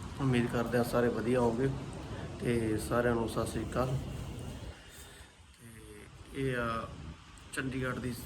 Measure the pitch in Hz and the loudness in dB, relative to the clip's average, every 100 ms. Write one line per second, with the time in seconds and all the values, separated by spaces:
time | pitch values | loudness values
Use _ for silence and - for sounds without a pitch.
0 | - - 135 120 117 123 113 120 117 120 | -8 0 4 6 4 2 4 4 4 4
1 | 123 110 107 127 120 113 135 135 - - | 4 4 4 6 6 4 2 0 -4 -8
2 | - - - - 123 117 113 107 - 120 | -8 -6 -6 -2 2 2 2 0 2 4
3 | 120 117 110 117 110 117 104 123 131 135 | 4 4 2 0 -2 -2 -2 0 0 0
4 | - - - - - - - - - - | -2 -6 -6 -8 -8 -8 -10 -12 -16 -18
5 | - - - - - - 117 110 107 104 | -16 -18 -18 -20 -20 -20 -18 -16 -16 -16
6 | - - - 139 135 123 117 113 117 - | -16 -16 -10 -2 0 0 0 -2 -4 -8
7 | - - - - - - 131 131 127 120 | -12 -12 -16 -18 -8 -4 -2 -2 -2 -2
8 | 123 117 | -4 -4